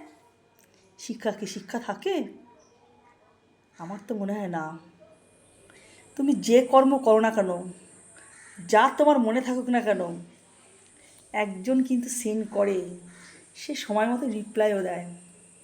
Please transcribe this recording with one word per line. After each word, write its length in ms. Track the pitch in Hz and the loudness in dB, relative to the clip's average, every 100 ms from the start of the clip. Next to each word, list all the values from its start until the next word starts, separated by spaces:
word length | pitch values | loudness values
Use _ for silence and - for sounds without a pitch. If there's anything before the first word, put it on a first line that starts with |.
| - - _ _ _ _ _ _ _ - | -18 -20 _ _ _ _ _ _ _ -16
শিক্ষা 320 | - 214 220 | -12 -6 -4
কি 140 | 202 196 | -4 -8
শিক্ষা 320 | - - 240 | -12 -10 -8
থাকে? 460 | 226 196 381 349 196 - - - _ _ _ _ _ _ _ _ _ _ _ - | -8 -6 -4 -2 -4 -12 -20 -20 _ _ _ _ _ _ _ _ _ _ _ -16
আমার 200 | 170 202 - | -14 -12 -8
তো 60 | |
মনে 180 | 220 196 | -6 -4
হয় 160 | 208 190 | -6 -6
না। 300 | 165 156 160 - - - - _ _ _ _ - - - - - - | -6 -6 -12 -18 -20 -20 -20 _ _ _ _ -20 -20 -20 -20 -14 -2
তুমি 160 | 277 | 0
যে 340 | 214 220 240 247 | 0 6 6 8
কর্ম 320 | 269 269 269 | 6 6 4
করো 220 | 226 220 | 4 4
না 100 | 220 | 4
কেন, 200 | 220 185 175 185 - - - - - - - - - 170 | 2 -2 -4 -8 -16 -20 -20 -20 -20 -20 -20 -20 -16 2
যা 220 | 214 254 - | 4 4 4
তোমার 200 | 294 277 | 4 6
মনে 220 | 220 233 | 2 0
থাকুক 280 | 254 254 247 | -2 -4 0
না 120 | 240 | 0
কেন, 220 | 214 196 170 175 - - _ _ _ - _ _ - - _ | 2 0 -2 -8 -14 -20 _ _ _ -20 _ _ -20 -20 _
একজন 500 | 214 208 185 202 262 | -4 -4 -4 0 2
কিন্তু 260 | 254 254 240 | 2 0 -2
সেন্ড 400 | - 220 220 208 | -6 -4 -4 -2
করে, 280 | 202 202 185 175 - - - - - - | 0 0 0 -4 -12 -18 -20 -20 -20 -20
সে 200 | - - | -14 -10
সময় 320 | 285 - 214 226 | -8 -4 0 0
মতো 200 | 240 262 | 0 -4
রিপ্লাইও 540 | 214 208 220 214 196 | -6 -4 0 2 0
দেয়। 320 | 185 175 175 175 - - - _ | -2 -6 -10 -16 -20 -20 -20 _